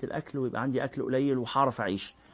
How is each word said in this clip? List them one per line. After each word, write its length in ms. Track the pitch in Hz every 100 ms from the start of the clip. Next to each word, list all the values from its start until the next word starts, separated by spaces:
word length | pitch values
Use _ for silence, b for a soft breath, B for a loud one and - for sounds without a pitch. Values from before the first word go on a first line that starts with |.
الأكل 340 | - 156 - 143
ويبقى 240 | 127 -
عندي 220 | 135 127
أكل 180 | 135 -
قليل 360 | 120 131 139 127
وهعرف 420 | 113 135 135 -
أعيش. 340 | 101 95 - - B